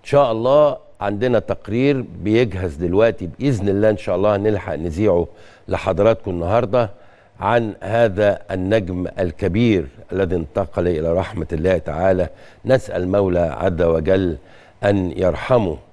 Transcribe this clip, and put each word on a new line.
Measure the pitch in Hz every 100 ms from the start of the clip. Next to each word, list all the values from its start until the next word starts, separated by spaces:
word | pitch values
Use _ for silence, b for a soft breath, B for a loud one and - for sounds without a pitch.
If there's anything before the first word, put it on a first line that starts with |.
إن | -
شاء | 143 131
الله | 110 120 143 147 - - -
عندنا | 101 104 123 117
تقرير | - - - 113 139 135 117 82
بيجهز | 92 113 123 92 92 73
دلوقتي، | 85 95 117 - 90 -
بإذن | 139 117 98
الله | 98 107
إن | 107
شاء | - 98
الله | 104 101
هنلحق | 107 101 - 76
نذيعه | 82 78 107 87 85 B B B -
لحضراتكم | 92 - 87 104 110 -
النهاردة، | 87 85 113 120 123 110 - b b b -
عن | 98 120 110 -
هذا | 95 113 117 95 104 95 -
النجم | 95 92 107 87 90 90 -
الكبير | 90 - 98 95 120 98 67 - -
الذي | 92 95 90
انتقل | 78 - 95 - 87
إلى | 80 82
رحمة | 85 92 92 76
الله | 80 87 90
تعالى. | - 78 95 92 85 B B B -
نسأل | 131 - 90 92
مولى | 101 95 87
عز | 82 60 95 82
وجل | 85 80 78 95 90 78 B B B B
أن | 104 101 90 90
يرحمه | 92 82 - 127 95 73 -